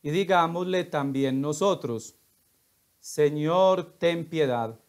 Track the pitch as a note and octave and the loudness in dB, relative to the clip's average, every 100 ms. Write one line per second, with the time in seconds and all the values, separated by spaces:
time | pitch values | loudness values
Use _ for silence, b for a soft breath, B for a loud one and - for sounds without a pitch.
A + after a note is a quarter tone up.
0 | D3 E3 F#3 F#3 E3 E3+ F3+ F#3 - D3+ | -2 -4 2 2 2 -2 -2 -2 -2 -4
1 | C#3 C3+ C3+ C3 C#3+ D3+ G3 F3+ A#2+ A2+ | -2 0 0 0 -2 0 0 0 -4 -8
2 | - _ _ _ _ _ _ _ _ _ | -10 _ _ _ _ _ _ _ _ _
3 | - - D3+ D3+ D3+ F3+ F#3+ F#3 E3+ _ | -10 2 2 2 0 4 4 2 -2 _
4 | E3+ E3+ E3 D#3+ C#3 A#2+ A2+ A2 | 0 0 -4 0 0 0 -4 -8